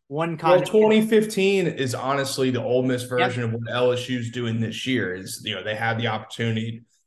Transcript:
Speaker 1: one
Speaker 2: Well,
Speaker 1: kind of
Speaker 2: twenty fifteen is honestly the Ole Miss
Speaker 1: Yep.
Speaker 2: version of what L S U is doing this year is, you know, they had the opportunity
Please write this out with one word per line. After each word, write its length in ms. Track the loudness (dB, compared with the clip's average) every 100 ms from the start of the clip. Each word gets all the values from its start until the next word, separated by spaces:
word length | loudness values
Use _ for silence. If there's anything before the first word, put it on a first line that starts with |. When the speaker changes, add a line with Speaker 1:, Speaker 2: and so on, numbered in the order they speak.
| _
Speaker 1:
one 300 | -4 -4 0
Speaker 2:
Well, 0 |
Speaker 1:
kind 260 | 4 4
of 60 | 6
Speaker 2:
twenty 320 | 4 6 6
fifteen 640 | 6 4 4 2 2 2 0
is 300 | -2 -4 -2
honestly 560 | -2 -2 -2 0 0
the 120 | 0
Ole 200 | 0 2
Miss 180 | 2 -2
Speaker 1:
Yep. 80 | -2
Speaker 2:
version 340 | -2 0 -2
of 100 | -4
what 180 | -4 -4
L 200 | 0 0
S 160 | 0 -2
U 120 | -4
is 100 | -4
doing 300 | -4 -4 -2
this 260 | -4 -6 -4
year 300 | -2 -2 -6
is, 260 | -10 -10
you 120 | -8 -8
know, 80 |
they 120 | -6 -4
had 240 | -2 -2
the 80 | -2
opportunity 760 | -4 -8 -6 -2 -2 -4 -10 -18 _